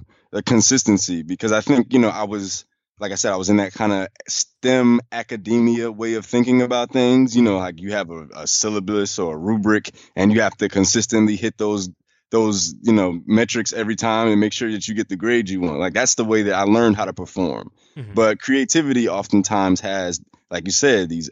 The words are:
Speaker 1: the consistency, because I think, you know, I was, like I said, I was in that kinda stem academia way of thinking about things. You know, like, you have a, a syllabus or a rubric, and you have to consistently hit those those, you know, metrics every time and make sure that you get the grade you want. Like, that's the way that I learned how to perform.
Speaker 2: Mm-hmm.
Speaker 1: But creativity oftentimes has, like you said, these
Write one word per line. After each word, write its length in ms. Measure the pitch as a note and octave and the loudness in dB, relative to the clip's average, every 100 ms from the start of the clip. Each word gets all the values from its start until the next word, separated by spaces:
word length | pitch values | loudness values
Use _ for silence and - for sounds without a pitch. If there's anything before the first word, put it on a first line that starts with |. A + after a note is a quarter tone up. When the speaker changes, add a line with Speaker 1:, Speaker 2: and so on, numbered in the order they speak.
| - _ _ | -12 _ _
Speaker 1:
the 120 | G#2 | -6
consistency, 800 | - A#2 - C3+ - G2 - F2 | 0 2 4 2 2 2 2 -6
because 280 | D#2 F#2 A2+ | -6 -4 0
I 100 | G#2+ | 0
think, 300 | G#2+ C#3 A#2+ | 2 2 4
you 60 | B2+ | 4
know, 120 | A2+ | 2
I 140 | F#2 | 0
was, 420 | G#2 G#2 F#2+ - - _ _ - | -6 -6 -8 -10 -12 _ _ -10
like 100 | G#2 | -8
I 40 | G2 | -4
said, 160 | A2 | -2
I 40 | F#2+ | -2
was 120 | F#2+ | 2
in 80 | G#2 | 2
that 160 | G2 | 0
kinda 380 | - A2 G2 F#2+ - - | -2 -2 -2 -4 -10 -10
stem 720 | - - _ B2+ B2+ B2 A#2+ A#2+ | -6 -6 _ 0 4 4 2 0
academia 800 | A#2 A2+ A#2 G2 A#2 A#2 A#2 A#2 | -10 -10 -10 -2 2 2 0 -4
way 240 | G#2 A2+ | -6 -4
of 120 | A2+ G#2+ | -4 -2
thinking 340 | A#2+ A#2+ B2+ | 0 2 2
about 320 | B2 B2 A#2+ | 2 0 -2
things. 420 | C3 B2 B2+ C3 | 0 4 4 4
You 80 | A#2+ | 4
know, 140 | A#2 G2 | 2 2
like, 240 | F2+ E2 | -4 -8
you 120 | G2 | -8
have 180 | G#2 F2 | -6 -6
a, 180 | E2 D2+ - | -10 -16 -12
a 100 | D#2 | -4
syllabus 720 | - G#2+ G#2+ F#2+ G#2 G2+ - | -2 -2 -4 -2 -2 -2 -4
or 160 | F2 | -6
a 40 | D#2 | -4
rubric, 520 | F#2 A2 G2+ G#2+ - - - | -2 0 2 0 -2 -16 -12
and 160 | - G2+ | 0 2
you 120 | G#2+ | 4
have 140 | G#2 - | 2 0
to 100 | G2+ | -2
consistently 680 | G2 F#2+ A#2 G#2+ A2+ G#2+ G2+ | 2 2 2 0 2 2 0
hit 200 | A2 - | -4 -4
those 320 | G#2+ G#2 F#2 - _ _ _ | -2 -2 -6 -12 _ _ _
those, 400 | A2+ A2 G2 F2 D2 | 2 2 0 -4 -4
you 100 | A2 | 0
know, 300 | A2 F#2 E2+ - | 2 2 -2 0
metrics 460 | G#2+ A#2 A#2+ G#2 | 2 2 -2 -4
every 220 | A2+ G#2+ | -4 -4
time 320 | G#2 A#2 A2 A2+ | -2 0 2 2
and 140 | G#2 | 4
make 120 | G#2 | 2
sure 180 | - A#2 | 0 -4
that 160 | G#2+ - | -6 -6
you 60 | |
get 140 | G#2+ G#2 | -6 -6
the 60 | |
grade 340 | F#2+ A2 A#2+ G2 | -4 0 0 0
you 120 | F#2+ | -4
want. 180 | F2 D2 | -4 -2
Like, 140 | F2+ | -2
that's 220 | E2 B2+ - | -2 0 0
the 80 | |
way 180 | A2 A2 | 0 0
that 120 | G2+ | 0
I 100 | F#2+ | 0
learned 320 | G2 A2 A#2 G#2 | 2 4 4 2
how 80 | |
to 80 | G2 | -2
perform. 580 | F#2 F2+ - F2 A#1 - _ _ - | -8 -10 -6 -4 -6 -12 _ _ -18
Speaker 2:
Mm-hmm. 160 | A2 | -6
Speaker 1:
But 260 | G2+ A2 G#2 | 2 2 2
creativity 680 | - C3+ C3 E3 D3 B2 A2+ | 0 0 2 0 2 0 0
oftentimes 720 | F#2 G2 G#2 F#2 G#2 F#2+ F2+ | -2 0 2 2 2 2 0
has, 380 | G2+ G2 F2+ E2+ _ _ - | -2 -4 -4 -8 _ _ -10
like 160 | F2 F2 | -8 -4
you 60 | |
said, 360 | F#2 C#3+ A2+ F2 | 0 4 2 0
these 220 | E2 D2+ | -4 -8